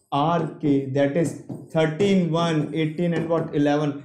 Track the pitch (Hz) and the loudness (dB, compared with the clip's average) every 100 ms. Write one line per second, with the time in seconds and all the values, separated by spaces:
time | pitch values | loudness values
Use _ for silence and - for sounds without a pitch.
0 | _ 143 156 170 151 - 151 139 135 135 | _ -2 0 0 -2 -2 0 2 0 0
1 | 139 170 143 - - - - 160 160 156 | 2 2 -2 -4 -12 -14 -4 0 0 2
2 | 202 190 165 165 170 156 - 160 156 160 | 2 2 2 0 0 0 -2 -2 -2 -2
3 | 175 165 165 165 156 151 147 147 151 135 | -2 -2 0 -2 -2 0 2 2 0 -4